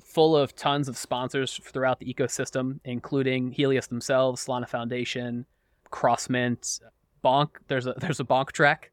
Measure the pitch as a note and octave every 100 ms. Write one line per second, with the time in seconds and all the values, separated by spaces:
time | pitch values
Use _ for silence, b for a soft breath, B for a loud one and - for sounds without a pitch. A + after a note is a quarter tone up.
0 | - - D#3+ D3+ C3+ - D3 C#3 C3+ A#2
1 | - B2 B2+ C#3 C3 - - C#3 C3 B2+
2 | - D3+ B2 - B2+ C3 C3 C#3 C3 A#2+
3 | - C#3 C3 C3 B2+ C3+ C#3 C3 - A#2+
4 | - C3 C3 B2+ - B2 A#2+ B2 A#2 B2
5 | A#2+ B2+ B2 A#2+ B2+ _ _ _ _ -
6 | B2+ A#2+ - B2 B2 A#2+ - - - _
7 | _ _ B2+ C#3 D3 - - C3+ B2 B2+
8 | F#3 C#3 A#2+ B2+ C#3 - D3 D#3+ -